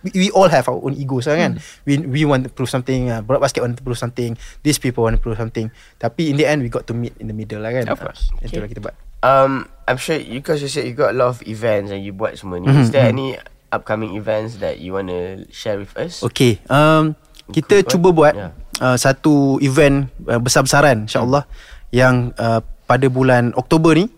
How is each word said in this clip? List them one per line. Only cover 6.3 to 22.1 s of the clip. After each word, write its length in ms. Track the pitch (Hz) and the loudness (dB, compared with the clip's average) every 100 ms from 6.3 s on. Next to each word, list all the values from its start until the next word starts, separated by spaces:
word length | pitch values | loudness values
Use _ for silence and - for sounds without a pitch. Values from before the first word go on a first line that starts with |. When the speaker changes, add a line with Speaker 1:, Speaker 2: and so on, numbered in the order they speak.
Speaker 1:
in 80 | 139 | 0
the 80 | 151 | 2
end, 160 | 151 | 0
we 80 | 120 | -2
got 160 | 117 - | -6 -6
to 80 | 117 | -6
meet 160 | 120 - | -6 -8
in 80 | 107 | -10
the 80 | 107 | -10
middle 240 | 107 107 | -10 -8
lah, 120 | 110 | -6
kan. 120 | 127 113 | -4 -4
Speaker 2:
Of 140 | 302 | -6
course. 320 | - - - | -8 -4 -4
Speaker 1:
Uh, 160 | - - | -2 -6
itulah 180 | - 104 | -8 -10
Speaker 3:
Okay. 60 | |
Speaker 1:
kita 100 | 104 | -12
buat. 140 | 104 - - - | -14 -16 -20 -2
Speaker 3:
Um, 480 | 123 135 135 135 - - | 2 4 4 0 -8 -10
I'm 160 | - 127 | -4 -4
sure 160 | - 156 | -2 -6
you, 240 | 67 117 | -6 -12
'cause 240 | 143 151 | -4 -4
you 80 | 143 | -4
said 160 | 143 123 | -6 -6
you 80 | 120 | -2
got 160 | 131 | -2
a 60 | 120 | 2
lot 120 | 123 | 0
of 140 | 120 | -2
events 480 | - 110 113 104 101 | -10 -6 0 0 -2
and 80 | 98 | -8
you 100 | 98 | -10
buat 240 | 98 107 | -6 -6
semua 240 | - 98 90 | -6 -10 -4
ni. 80 | 95 | 2
Speaker 1:
Mm-hmm, 160 | 139 | 4
Speaker 3:
Is 80 | 120 | 4
there 160 | 135 110 | 4 2
Speaker 1:
mm-hmm. 300 | 120 135 - | 2 -4 -8
Speaker 3:
any 80 | - - _ | -16 -20 _
upcoming 460 | 110 - 110 110 110 | -8 -4 -6 -4 -8
events 420 | 104 107 113 113 | -4 -4 -4 -8
that 220 | 92 - | -8 -8
you 120 | 87 | -8
wanna 540 | 95 95 90 90 95 95 | -8 -6 -6 -8 -12 -18
share 300 | - 113 101 | -12 -8 -6
with 160 | 101 | -8
us? 260 | - 160 - | -10 -10 -6
Speaker 1:
Okey, 380 | 123 - 123 104 - | -6 2 2 2 0
um, 480 | 135 151 156 156 151 _ - - | 2 6 4 2 -4 _ -20 -6
kita 360 | - - 202 | -6 4 4
Speaker 3:
Quick 100 | 196 | 4
Speaker 1:
cuba 160 | 185 180 | 4 4
Speaker 3:
one. 80 | 165 | 6
Speaker 1:
buat, 160 | 151 | 4
Speaker 3:
Yeah. 180 | 104 92 - - - | 4 -6 -12 -14 -2
Speaker 1:
uh, 160 | 127 127 | 0 2
satu 640 | 135 135 156 147 139 131 | 2 2 2 4 4 2
event, 480 | 139 131 143 139 135 - - | 2 4 4 4 -2 -8 -2
uh, 160 | 117 | -2
besar-besaran, 640 | 123 156 135 143 147 117 110 | 2 2 2 4 4 2 0
insyaAllah, 400 | - 117 139 - | -2 0 0 -2
Speaker 3:
Hmm. 480 | - - - - | -14 -18 -20 -4
Speaker 1:
yang, 200 | 120 127 | 2 4